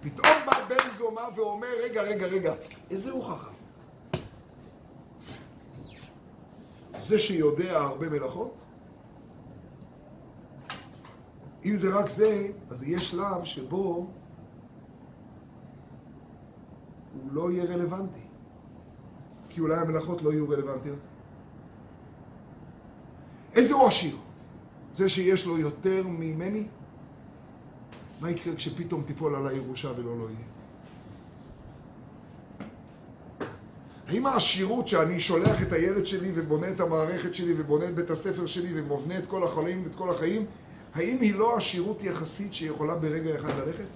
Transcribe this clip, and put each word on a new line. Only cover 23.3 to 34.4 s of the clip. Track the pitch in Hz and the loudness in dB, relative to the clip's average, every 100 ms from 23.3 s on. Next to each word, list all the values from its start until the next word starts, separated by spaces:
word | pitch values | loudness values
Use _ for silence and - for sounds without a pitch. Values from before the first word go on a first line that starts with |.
| - - - | -18 4 8
איזה | 254 | 8
הוא | 277 254 | 10 10
עשיר? | - 160 - - - - - - - - | 8 2 -2 -12 -18 -18 -18 -18 -20 -14
זה | - 190 | 2 4
שיש | 190 185 185 185 | 6 6 6 4
לו | 165 | 2
יותר | 151 147 190 190 185 | 2 2 2 2 2
ממני? | 170 160 156 180 214 214 - - - - - - - - - - - - - - - | -2 -2 -2 -2 -2 -4 -8 -18 -18 -18 -18 -18 -20 -20 -20 -20 -18 -18 -16 -18 -8
מה | 160 | -4
יקרה | 170 170 151 | -2 -2 -4
כשפתאום | - 143 170 160 | -4 -4 -2 -2
תיפול | 143 147 156 143 | -4 -2 0 0
עליי | 139 135 | 0 -2
ירושה | 123 127 143 123 | -4 -6 -4 -4
ולא | 120 120 | -4 -4
לא | |
יהיה? | 113 110 113 - - - - - - - - - - - - - - - - - - - - - - - - - - - - - - - - - - - - | -6 -8 -12 -16 -18 -18 -18 -18 -18 -18 -18 -18 -18 -18 -16 -18 -18 -18 -18 -18 -18 -18 -18 -14 -14 -14 -20 -20 -20 -18 -18 -8 -8 -8 -16 -18 -18 -16 -2
האם | 190 269 | 2 4
העשירות | 247 | 4